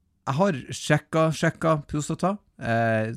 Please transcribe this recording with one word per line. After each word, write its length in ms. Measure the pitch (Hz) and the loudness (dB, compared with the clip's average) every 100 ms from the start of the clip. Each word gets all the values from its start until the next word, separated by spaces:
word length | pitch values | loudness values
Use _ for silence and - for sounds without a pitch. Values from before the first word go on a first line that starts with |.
| _ _ - | _ _ -4
jeg 80 | 135 | 0
har 180 | 196 135 - | 0 0 -6
sjekka, 560 | 131 - 147 - 160 160 151 | -6 0 0 2 2 2 2
sjekka 400 | 160 - 165 151 - | -2 0 0 0 -2
prostata. 520 | 151 143 156 180 208 _ - | -6 -4 -2 -2 -4 _ -8
Eh, 540 | 117 113 113 110 110 | -2 0 2 0 -2